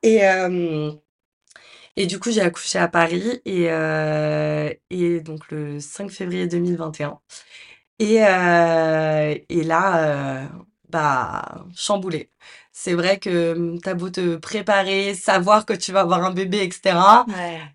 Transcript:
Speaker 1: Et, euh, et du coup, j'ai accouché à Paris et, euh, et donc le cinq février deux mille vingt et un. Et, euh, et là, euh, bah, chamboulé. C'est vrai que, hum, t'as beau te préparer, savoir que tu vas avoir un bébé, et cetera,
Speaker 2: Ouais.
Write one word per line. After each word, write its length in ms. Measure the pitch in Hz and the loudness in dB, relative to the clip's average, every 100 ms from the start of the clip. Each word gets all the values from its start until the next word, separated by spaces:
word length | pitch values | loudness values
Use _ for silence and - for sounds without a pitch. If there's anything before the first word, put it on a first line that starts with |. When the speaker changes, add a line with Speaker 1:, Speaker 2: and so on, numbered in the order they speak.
Speaker 1:
Et, 240 | 226 220 190 | 4 6 4
euh, 680 | 185 180 180 170 156 151 151 _ _ _ _ _ - - - - - | 2 0 0 -2 -2 -4 -8 _ _ _ _ _ -20 -20 -20 -14 -4
et 100 | 175 | -4
du 120 | 180 | -4
coup, 120 | 240 | -2
j'ai 100 | 214 | 0
accouché 360 | 175 - - 185 | 0 -2 -6 -2
à 100 | 170 | 0
Paris 520 | 170 165 180 220 247 | 0 0 0 -4 -6
et, 220 | 226 185 170 | -4 -2 0
euh, 1000 | 160 156 156 156 151 151 151 151 151 151 - _ | 0 -2 -2 -2 -2 -2 -2 -2 -2 -4 -8 _
et 300 | 180 170 170 | -2 -2 -2
donc 300 | 156 156 - | -6 -14 -12
le 300 | 151 147 147 | -10 -8 -10
cinq 300 | 143 - 202 | -14 -12 -14
février 360 | 185 180 180 175 | -10 -8 -4 -2
deux 120 | 175 | -2
mille 180 | 175 170 | -2 -2
vingt 220 | 160 156 | -6 -8
et 40 | |
un. 140 | 147 151 _ - _ - - - _ _ | -10 -10 _ -20 _ -20 -20 -20 _ _
Et, 260 | 214 220 | 2 6
euh, 1080 | 208 185 180 170 170 165 160 160 156 156 151 147 _ | 6 4 4 4 4 2 2 0 0 0 0 -4 _
et 140 | 170 | -2
là, 340 | 156 165 196 170 156 143 139 135 | 0 0 2 2 0 -2 -4 -8
euh, 20 | 135 170 - _ _ | -10 -16 -20 _ _
bah, 760 | 165 147 131 104 - - - 180 175 | -2 0 0 -2 -6 -10 -14 -18 -10
chamboulé. 540 | - 202 185 151 - _ - - _ | -2 -2 -2 -8 -8 _ -20 -20 _
C'est 220 | - 180 | -12 -2
vrai 240 | 170 180 196 | 0 2 0
que, 340 | 196 175 165 | 0 0 0
hum, 260 | 165 170 170 | 0 -4 -4
t'as 140 | 190 | -6
beau 160 | 180 185 | -6 -6
te 260 | 180 175 165 | -2 -2 -2
préparer, 800 | - 214 202 196 190 196 196 | -6 -6 2 2 2 0 -2
savoir 520 | 196 - 190 180 214 214 | -4 0 2 4 4 4
que 60 | |
tu 180 | 208 - | -4 0
vas 80 | 190 | 0
avoir 240 | 175 180 | 2 2
un 80 | 185 | 0
bébé, 260 | 185 190 202 | -2 -2 -2
et 120 | 180 | -4
cetera, 540 | - 190 175 196 233 247 | -2 0 6 8 8 6
Speaker 2:
Ouais. 320 | 185 175 165 147 | -6 -8 -10 -14